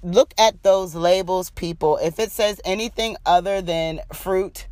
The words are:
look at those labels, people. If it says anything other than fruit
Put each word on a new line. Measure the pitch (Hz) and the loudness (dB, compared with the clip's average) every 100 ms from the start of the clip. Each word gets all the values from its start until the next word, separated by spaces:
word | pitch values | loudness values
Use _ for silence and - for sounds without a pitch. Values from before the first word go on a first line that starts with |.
look | 175 190 285 - | 2 2 2 4
at | 220 - | 2 4
those | 196 190 185 | 2 2 0
labels, | 165 170 190 180 185 185 | 0 2 2 2 -2 -4
people. | - 170 165 156 147 | -8 -8 -2 0 2
If | 156 165 | 0 -2
it | 220 | -6
says | - 208 202 | 0 -2 -2
anything | 170 196 226 - 226 190 - | -4 -4 -4 -4 -6 -4 2
other | 180 180 196 | 2 2 -4
than | 175 165 160 160 - | -2 -4 -4 -6 -12
fruit | - 185 190 196 - - | -12 -2 -2 -2 -8 -18